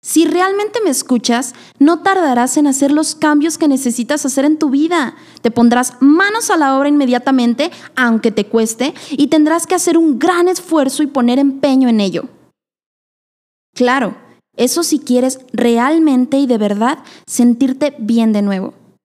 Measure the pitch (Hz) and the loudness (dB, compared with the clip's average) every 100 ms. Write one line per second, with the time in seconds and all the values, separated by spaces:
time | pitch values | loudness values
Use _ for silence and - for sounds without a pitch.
0 | - 311 339 349 381 403 415 453 392 262 | -2 0 0 0 -2 -2 -4 -2 -2 -2
1 | - 247 - 233 269 - - _ 285 339 | -2 -2 0 -2 -4 -14 -20 _ 2 2
2 | 392 381 320 240 247 302 294 269 277 302 | 0 0 2 0 0 2 0 2 0 0
3 | 311 - 302 302 320 311 311 262 254 233 | -2 -2 0 2 0 0 0 0 -2 -4
4 | 226 294 277 269 277 302 302 269 320 339 | -4 -4 -2 0 0 0 0 0 0 -2
5 | 262 - - - 233 233 233 240 247 - | -4 -8 -20 -6 -4 2 4 4 -2 2
6 | 277 311 403 440 453 359 277 269 285 294 | 4 4 2 -2 -2 0 2 2 2 2
7 | 262 247 262 262 240 233 302 - - - | 2 0 0 2 2 0 -4 -6 -12 -2
8 | 240 226 226 214 208 226 226 226 262 - | 0 2 0 -2 -2 0 -2 -2 -6 -6
9 | - 277 285 320 302 339 - 359 - 330 | -10 -2 2 2 2 0 -2 -2 2 2
10 | 330 247 349 349 359 359 - 320 269 269 | 2 0 0 2 0 -2 -2 0 0 -2
11 | 294 269 240 254 277 269 285 262 254 226 | -2 0 0 2 0 0 0 2 2 0
12 | 196 170 - _ _ _ _ _ _ _ | -2 -6 -10 _ _ _ _ _ _ _
13 | _ _ _ _ _ _ _ - 247 269 | _ _ _ _ _ _ _ -2 0 0
14 | 220 - - _ _ - 247 330 339 311 | -2 -8 -20 _ _ -4 -2 -2 -2 -4
15 | - 247 254 262 - - 240 233 254 330 | 0 0 0 -6 -10 -2 0 2 0 2
16 | 311 254 254 269 269 226 208 208 233 302 | 2 2 0 0 0 0 -2 -2 -2 -4
17 | - - - - 240 240 262 269 294 277 | -12 -20 -10 0 2 2 0 -2 -6 -4
18 | 214 233 226 208 202 190 190 - _ _ | -4 0 0 0 -2 -4 -8 -14 _ _